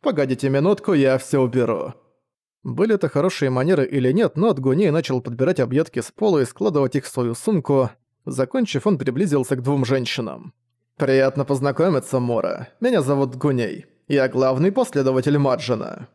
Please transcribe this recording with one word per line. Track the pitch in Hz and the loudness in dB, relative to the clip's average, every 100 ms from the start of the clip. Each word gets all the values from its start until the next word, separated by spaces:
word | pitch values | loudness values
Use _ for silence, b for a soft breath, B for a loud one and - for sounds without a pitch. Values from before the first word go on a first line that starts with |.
Погодите | 302 175 135 127 139 | -2 0 0 0 0
минутку, | 135 165 202 - | 2 2 0 2
я | 170 135 131 | 2 4 2
всё | - 143 | 0 0
уберу». | 127 123 113 104 71 - _ _ _ _ _ _ | 2 2 0 -2 -4 -12 _ _ _ _ _ _
Были | - 123 214 | -10 -2 0
это | 208 151 | 2 0
хорошие | - 175 - 139 | 0 0 0 -2
манеры | 127 147 185 | 0 2 2
или | 127 139 127 | 0 0 2
нет, | 160 233 - | 2 0 2
но | 220 | 0
Дгуней | 135 131 143 202 | 0 0 2 2
начал | 151 - 131 | 2 0 -4
подбирать | 120 117 131 185 | -4 -2 0 0
объедки | 120 131 160 - | 0 0 -2 -4
с | 113 | -8
пола | - 214 165 | -2 0 2
и | |
складывать | 123 - 208 147 131 | 0 -2 -2 0 0
их | 143 | -2
в | - | -4
свою | - 120 | -4 -4
сумку. | 117 - 202 - 139 120 - _ _ | -2 -2 -2 2 0 0 -4 _ _
Закончив, | - 127 131 262 233 139 208 | -12 -4 -2 0 -2 0 0
он | 170 | 0
приблизился | - 123 190 143 131 135 | -2 -2 0 0 0 -2
к | |
двум | 123 143 | -2 -2
женщинам. | 123 135 123 - 113 64 - _ _ _ _ _ | 0 0 -2 -6 -6 -8 -16 _ _ _ _ _
«Приятно | 135 135 135 135 | 2 4 2 0
познакомиться, | 135 139 139 127 170 147 - 131 | -2 0 -2 0 2 2 0 -2
Мора. | 123 117 - - 117 _ | 0 -2 -2 -6 -12 _
Меня | 240 226 | 0 0
зовут | 131 143 135 | 2 0 0
Дгуней. | 127 151 127 110 - - _ _ | -2 -2 0 -2 -6 -16 _ _
Я | 143 131 | 0 2
главный | 131 131 131 175 | 2 0 2 0
последователь | 196 240 143 131 131 131 143 | 0 -2 0 2 2 2 2
Маджина». | 139 127 110 113 - - - | 2 0 -2 -4 -4 -10 -16